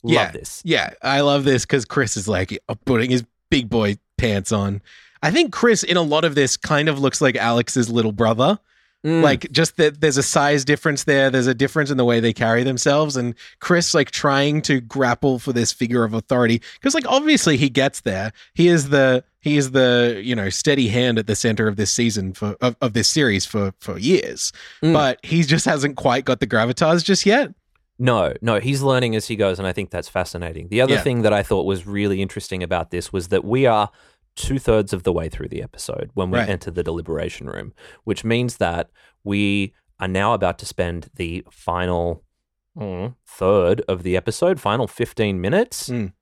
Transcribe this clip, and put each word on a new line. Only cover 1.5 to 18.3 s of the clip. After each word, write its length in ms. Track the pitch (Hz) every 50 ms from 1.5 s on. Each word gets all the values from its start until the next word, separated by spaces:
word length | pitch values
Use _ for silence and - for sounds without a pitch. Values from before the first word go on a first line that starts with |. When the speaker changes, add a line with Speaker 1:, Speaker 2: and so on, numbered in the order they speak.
| 135 123 -
Speaker 2:
'cause 180 | - - 135 113
Chris 320 | _ - - 135 104 -
is, 120 | 107 92
like, 320 | 104 104 90 95 - 107 - _ - 110 - _
putting 240 | - 127 113 120 127
his 140 | 127 123 117 _ _ _ _ _
big 200 | 165 139 120 104
boy 280 | 120 117 107 101 101 - _ _ _
pants 340 | - - 117 101 98 95 -
on. 300 | 113 104 101 98 98 101 _ _ - - - _ _ _ -
I 80 | 151
think 200 | 185 320 339 233
Chris, 300 | - - - 240 220 - -
in 140 | 170 175
a 60 | 180 165
lot 220 | 151 147 156 160
of 100 | 165 139
this, 220 | 147 139 127 -
kind 320 | - - - 151 147 151 160
of 100 | 147 139
looks 220 | 139 131 - -
like 140 | 156 131 123
Alex's 540 | 123 104 117 117 120 117 - - 127 120 117
little 220 | 117 117 110 110
brother. 480 | 104 101 117 110 113 110 131 160 208 208 _ _ _ _ _ _ _ _ -
Speaker 1:
Mm. 200 | 151 165 165 160
Speaker 2:
Like, 280 | 147 135 135 - 156
just 260 | 139 160 165 - _
that 240 | - 160 151 147 151
there's 160 | 156 156 131
a 60 | 139 131
size 400 | - - 160 143 143 147 143 131
difference 420 | 135 147 - - 160 143 135 -
there. 260 | - 143 139 135 135
There's 160 | 127 131 120
a 80 | 131 127
difference 340 | 117 135 135 - - 147 135
in 80 | 143
the 80 | 131 123
way 140 | 120 120 117
they 140 | 113 117 110
carry 300 | - 123 113 117 120 123
themselves. 520 | 135 131 120 - 147 143 151 156 151 135
And 180 | 131 120 120 117 _ - - - _
Chris, 360 | - - 175 175 165 - -
like, 160 | 156 139 -
trying 500 | - - - 147 139 139 139 147 147 151 147
to 160 | - 143 131
grapple 600 | 117 110 - 135 131 120 120 - - 143 131 120
for 140 | - 143 123
this 180 | 120 117 -
figure 320 | - - 127 117 120 123 117
of 100 | 110 110
authority. 480 | 113 - _ 135 123 123 113 117 113 - - - _
'Cause, 120 | - 277 269
like, 120 | 320 262
obviously 500 | - - 269 302 302 302 240 - 170 151
he 120 | 123 143 135
gets 320 | 117 135 131 143 - -
there. 300 | _ 120 95 95 98 110